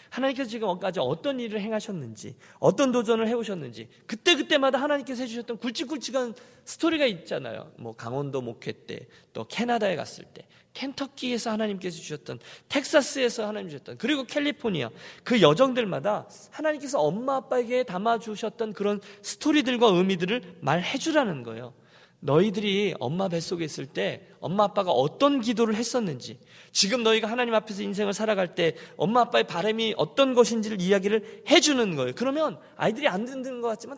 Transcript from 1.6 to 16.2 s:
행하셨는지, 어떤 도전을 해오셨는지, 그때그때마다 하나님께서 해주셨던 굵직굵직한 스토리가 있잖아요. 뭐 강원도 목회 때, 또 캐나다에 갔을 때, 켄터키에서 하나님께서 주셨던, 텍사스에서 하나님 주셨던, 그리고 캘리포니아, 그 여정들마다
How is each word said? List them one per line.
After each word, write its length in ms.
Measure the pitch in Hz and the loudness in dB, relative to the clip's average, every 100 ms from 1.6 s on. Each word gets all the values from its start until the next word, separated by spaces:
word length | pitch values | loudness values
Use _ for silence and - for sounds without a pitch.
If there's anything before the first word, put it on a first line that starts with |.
행하셨는지, 720 | 214 214 208 180 117 110 107 - - - | -4 -4 -6 -8 -10 -12 -14 -16 -20 0
어떤 320 | 143 196 269 | 2 4 4
도전을 360 | 247 220 226 220 | 2 2 2 2
해오셨는지, 580 | 240 214 185 127 117 113 _ - | -2 -4 -8 -8 -12 -16 _ -12
그때그때마다 720 | 220 349 294 - 294 269 254 | 0 4 4 4 2 4 2
하나님께서 420 | 294 285 269 240 | 0 -2 -4 -8
해주셨던 340 | 247 233 226 226 | -6 -8 -10 -8
굵직굵직한 760 | 247 226 254 294 - 254 240 - - - - | -6 -6 -6 -6 -4 -4 -4 -8 -20 -20 -18
스토리가 400 | - 330 320 254 | -2 0 2 0
있잖아요. 640 | 165 - 151 120 104 - - | 0 -6 -8 -6 -10 -14 -14
뭐 180 | 113 110 | -14 -12
강원도 460 | 113 135 143 131 | -6 -6 -4 -4
목회 320 | 117 120 139 | -6 -8 -10
때, 340 | - - - - - _ | -12 -12 -14 -16 -20 _
또 140 | 117 113 | -12 -8
캐나다에 500 | - 240 233 202 147 | -4 -2 0 0 -2
갔을 300 | 120 - - | -6 -14 -20
때, 200 | - - _ _ | -20 -20 _ _
켄터키에서 760 | - 269 262 269 - 247 233 233 | -10 -10 -8 -10 -6 -4 -4 -2
하나님께서 460 | 214 214 196 180 160 | -2 -2 -4 -8 -8
주셨던, 420 | 156 147 - 123 - - - | -10 -12 -10 -14 -16 -20 -6
텍사스에서 800 | 285 - 302 240 277 240 226 208 | -4 2 2 2 0 -2 -2 -6
하나님 220 | 208 185 | -6 -10
주셨던, 280 | 143 - 123 | -12 -14 -6
그리고 280 | 247 285 247 | -2 -2 -4
캘리포니아, 640 | 294 294 - 233 160 117 - - - | -2 -2 -2 -4 -2 -4 -8 -20 -10
그 180 | - 240 | 0 8
여정들마다 840 | 151 165 269 247 202 139 185 185 | 8 8 4 4 -2 -2 -2 -2